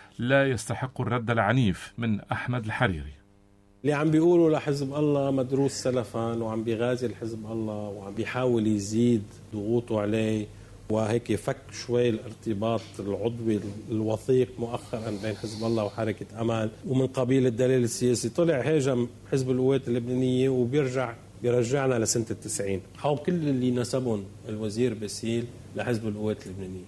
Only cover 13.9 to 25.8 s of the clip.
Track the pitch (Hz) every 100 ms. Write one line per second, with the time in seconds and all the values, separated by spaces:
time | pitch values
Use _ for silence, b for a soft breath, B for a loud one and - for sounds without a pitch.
13.9 | 110 110 110 - 127 120 - 117 120 -
14.9 | 117 110 101 110 104 107 107 113 113 104
15.9 | - 110 98 101 104 113 113 107 - -
16.9 | 131 131 131 123 135 127 113 127 131 117
17.9 | - 123 117 117 - 170 139 123 156 131
18.9 | 123 120 - - 139 127 127 131 135 131
19.9 | 120 120 127 127 127 135 127 120 143 131
20.9 | 131 120 113 - - 123 123 113 139 135
21.9 | 120 110 120 110 101 104 - 98 95 -
22.9 | - 143 143 - 175 147 131 127 123 117
23.9 | 135 123 107 95 - - 107 110 110 123
24.9 | 107 104 - 113 117 120 - - -